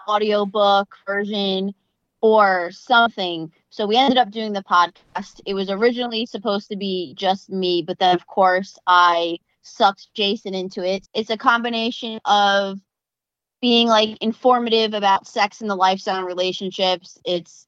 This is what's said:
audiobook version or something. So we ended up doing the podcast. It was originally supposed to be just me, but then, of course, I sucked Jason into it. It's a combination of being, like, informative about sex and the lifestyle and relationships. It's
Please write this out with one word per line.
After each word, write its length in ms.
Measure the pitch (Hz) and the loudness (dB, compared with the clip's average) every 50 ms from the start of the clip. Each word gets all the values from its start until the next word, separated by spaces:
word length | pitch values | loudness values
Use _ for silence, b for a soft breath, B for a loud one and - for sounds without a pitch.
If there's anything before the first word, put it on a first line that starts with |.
| - | -4
audiobook 880 | - 208 208 214 214 208 208 208 196 202 214 202 202 202 196 202 - - - - | -2 -2 0 0 0 0 0 -2 -2 0 2 2 4 4 2 0 -2 -10 -14 -10
version 680 | 196 202 202 208 202 214 202 202 196 190 190 190 202 196 _ _ _ _ _ _ _ _ _ | -6 -6 -4 -4 -4 -4 -4 -2 -2 -2 -4 -4 -6 -8 _ _ _ _ _ _ _ _ _
or 500 | - 220 220 214 208 196 185 180 175 175 | 2 4 6 6 6 4 2 0 -2 -6
something. 800 | 190 - - - 247 233 233 226 - - 190 175 170 160 160 156 _ _ _ _ | -10 -8 -2 2 4 4 4 2 0 -4 -6 -6 -6 -6 -8 -10 _ _ _ _
So 200 | - - 214 202 | -8 -6 -2 0
we 80 | 214 | 2
ended 220 | 247 269 277 262 254 | 2 4 4 4 2
up 120 | 240 202 | 2 0
doing 220 | 208 226 220 214 | -2 -8 -6 -6
the 100 | 202 196 | -6 -6
podcast. 800 | 190 - 196 175 175 170 - _ _ _ - 233 202 - - - - | -4 0 2 2 2 2 -2 _ _ _ -12 -12 -12 -12 -16 -12 -8
It 100 | 226 196 | -6 -4
was 140 | 190 196 190 | -4 -4 -4
originally 580 | 196 190 226 247 240 240 247 240 226 220 247 | -2 0 0 0 0 0 -6 -6 -6 -6 -6
supposed 420 | - - 220 202 233 202 202 - - | -6 -8 -6 -4 -4 -4 -4 -4 -8
to 80 | 208 | -10
be 380 | 190 202 196 185 185 175 135 - | -8 -6 -4 -4 -6 -6 -8 -8
just 340 | - 196 185 190 196 - - | -4 -2 -2 -2 -2 -4 -8
me, 320 | 190 190 185 180 175 170 | -6 -4 -2 0 0 -2
but 160 | 160 180 180 - | -2 -4 -4 0
then, 160 | 190 180 180 | 2 2 2
of 140 | 175 - - | 0 -2 -4
course, 500 | - - 190 185 180 185 196 - - _ - | 0 2 2 4 2 0 -2 -6 -14 _ 0
I 520 | 185 180 180 175 175 170 170 170 170 165 - _ _ _ _ | 2 4 6 6 4 4 2 -2 -4 -6 -8 _ _ _ _
sucked 520 | - - - - 233 196 202 - - _ - | -20 -10 -2 0 0 0 0 -2 -10 _ -6
Jason 400 | - 208 196 208 220 - 202 190 | -4 -2 -2 -2 -4 -6 -8 -6
into 300 | 190 185 190 - 208 180 | -6 -6 -8 -8 -6 -4
it. 240 | 185 190 190 - _ | -4 -4 -4 -6 _
It's 180 | - 214 226 - | -8 -6 -4 -4
a 60 | 226 | -4
combination 840 | 214 - 254 233 233 226 240 233 226 226 233 240 - 247 226 220 220 - | -2 0 2 2 2 0 -4 -4 -4 -4 -4 -6 -8 -10 -12 -12 -6 -2
of 540 | - 202 202 202 202 196 196 202 196 196 196 - _ _ _ _ _ _ _ _ _ _ _ _ _ _ _ | 0 2 2 2 2 2 0 -2 -2 -6 -10 -14 _ _ _ _ _ _ _ _ _ _ _ _ _ _ _
being, 280 | - 247 240 233 233 233 | 0 2 4 4 4 4
like, 280 | 226 214 214 214 214 - | 4 2 2 0 -4 -6
informative 760 | - 220 226 - - 254 247 240 240 233 220 226 220 214 214 | -6 -6 -4 0 2 2 2 2 0 0 0 0 0 0 -2
about 320 | 208 202 196 196 196 - | 0 2 2 2 0 -2
sex 340 | - - 233 202 202 - - | -4 -4 -2 -2 -2 -4 -6
and 80 | 226 208 | -6 -4
the 60 | 196 | -2
lifestyle 440 | 180 185 185 190 190 - 214 190 190 | 2 2 2 0 0 -4 -4 -4 -4
and 80 | 185 | -4
relationships. 920 | 180 180 180 185 185 180 - 208 185 180 - 190 185 185 175 - - - _ - | -6 -4 -2 -2 -2 -4 -6 -8 -8 -4 -2 -2 -2 -2 -2 -6 -14 -20 _ -6
It's 420 | 170 180 170 165 _ - _ _ | -4 -4 -4 -6 _ -20 _ _